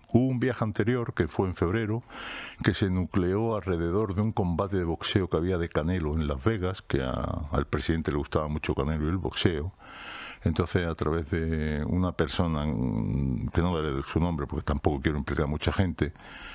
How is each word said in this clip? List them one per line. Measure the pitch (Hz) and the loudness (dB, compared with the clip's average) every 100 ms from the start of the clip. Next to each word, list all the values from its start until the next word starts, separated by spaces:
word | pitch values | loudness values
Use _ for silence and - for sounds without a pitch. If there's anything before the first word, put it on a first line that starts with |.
| - | 2
Hubo | 120 131 | 4 4
un | 127 | 2
viaje | 127 117 | 0 0
anterior, | 110 101 110 127 117 | 0 2 2 0 0
que | - 82 | 0 0
fue | - 95 | 2 0
en | |
febrero, | 90 85 110 110 113 - - - - - - | 2 2 2 0 -2 -6 -12 -12 -12 -12 0
que | - | 2
se | 98 101 | 4 4
nucleó | 92 87 98 87 98 113 107 | 2 2 2 2 2 0 0
alrededor | 90 87 85 95 107 95 | 0 0 2 2 0 0
de | |
un | 107 | 0
combate | - 92 82 98 95 | 2 2 2 2 0
de | 85 | 0
boxeo | 80 - 101 90 | -2 -2 -2 0
que | 82 | 0
había | 87 90 | 0 0
de | 85 | -2
Canelo | 80 78 92 76 80 | 0 0 0 0 0
en | 73 | -2
Las | 69 | -2
Vegas, | 110 113 90 95 | -2 -2 -2 -6
que | - 69 | -4 -2
a, | 65 - - - 73 | -2 -4 -4 -4 -4
al | 76 71 | -2 -2
presidente | 76 - 82 78 | -2 0 0 0
le | 73 | -2
gustaba | 69 85 76 | 0 -2 -2
mucho | 76 - | -2 -2
Canelo | 73 69 78 76 | 0 0 0 0
y | |
el | 92 | 0
boxeo. | 85 - 101 80 85 - - - - - - - | -2 0 0 0 -4 -8 -16 -16 -14 -12 -14 -4
Entonces, | 92 82 87 95 85 | 0 0 2 2 0
a | 82 | 0
través | 76 82 76 | 0 0 0
de | 87 80 80 76 76 76 | -2 0 0 0 -2 0
una | 90 92 | 0 0
persona, | 85 78 - 85 78 76 | 0 0 2 0 0 0
mm, | 57 62 53 50 64 67 62 65 | 0 0 0 0 0 0 0 0
que | - | 2
no | 85 85 | 2 2
daré | 78 67 69 | -2 -2 -2
su | - | 0
nombre | 85 80 71 | 0 0 -4
porque | 73 | -4
tampoco | - 73 - 71 | -2 0 2 2
quiero | 80 73 | 2 0
implicar | 69 73 76 | 0 0 0
a | |
mucha | 76 - | 0 0
gente, | 85 95 82 71 - - - - | 2 2 2 -2 -4 -14 -16 -14